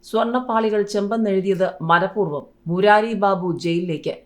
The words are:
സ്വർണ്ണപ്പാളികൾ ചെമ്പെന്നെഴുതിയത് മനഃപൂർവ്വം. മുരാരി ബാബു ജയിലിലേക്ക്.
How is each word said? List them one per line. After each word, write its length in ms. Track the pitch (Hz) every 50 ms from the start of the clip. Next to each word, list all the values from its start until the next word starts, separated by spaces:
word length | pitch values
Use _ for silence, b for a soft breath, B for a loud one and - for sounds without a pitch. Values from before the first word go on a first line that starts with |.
| _
സ്വർണ്ണപ്പാളികൾ 720 | - - 220 226 233 240 254 254 254 226 226 220 220 208 208 202 202
ചെമ്പെന്നെഴുതിയത് 720 | - 202 202 202 226 226 220 208 190 190 180 196 190 170 190 180 - - 165 160
മനഃപൂർവ്വം. 540 | 170 175 185 190 185 214 196 160 147 139 127 - _ _ _ 165
മുരാരി 420 | 170 180 196 208 208 214 220 233 226 196
ബാബു 260 | 202 196 196 180 175 180 165 - -
ജയിലിലേക്ക്. 500 | 170 170 170 185 175 160 147 - 160 - - _